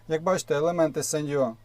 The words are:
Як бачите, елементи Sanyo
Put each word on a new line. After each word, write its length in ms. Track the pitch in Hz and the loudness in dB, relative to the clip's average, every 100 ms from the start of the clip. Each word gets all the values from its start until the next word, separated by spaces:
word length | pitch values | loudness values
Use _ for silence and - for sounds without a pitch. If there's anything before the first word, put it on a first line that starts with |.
| - | -4
Як 160 | 160 | -2
бачите, 320 | 175 185 - 147 | 0 -2 0 0
елементи 460 | 160 175 160 143 | 0 2 0 0
Sanyo 520 | 143 156 147 143 127 113 | -4 -4 -2 0 0 -2